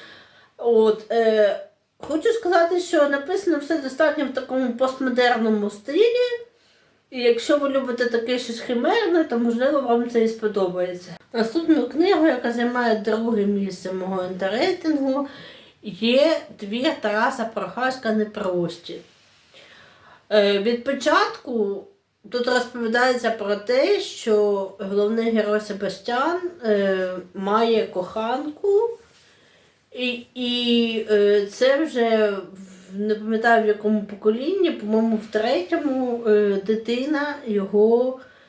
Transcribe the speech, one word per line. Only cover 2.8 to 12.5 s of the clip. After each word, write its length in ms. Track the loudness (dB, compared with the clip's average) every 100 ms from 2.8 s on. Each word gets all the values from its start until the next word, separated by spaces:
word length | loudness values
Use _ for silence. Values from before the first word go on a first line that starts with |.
що 280 | 0 2 2
написано 500 | 0 -2 -4 0 -2
все 200 | -2 -4
достатньо 460 | -4 0 0 0
в 100 | -4
такому 380 | -6 -4 -2 -2
постмодерному 960 | -2 -2 -2 -2 2 2 2 2 0 -2
стилі. 580 | -6 -2 2 4 2 0 -4 -10 _ _ _ _ _ _
І 120 | 0
якщо 360 | 2 2 2 2
ви 100 | 2
любите 380 | 0 -2 -2 0
таке 320 | 0 -2 -2
щось 220 | -4 -8
химерне, 640 | -4 -2 2 2 2 2
то, 140 | 2 0
можливо, 420 | 0 2 2 2
вам 300 | 2 0 2
це 140 | 0
і 40 | 0
сподобається. 800 | 0 -4 0 -2 0 -4 -6 -12 -18 _
Наступною 560 | -4 -2 0 2 2 2
книгою, 400 | 0 2 4 4
яка 240 | 2 -2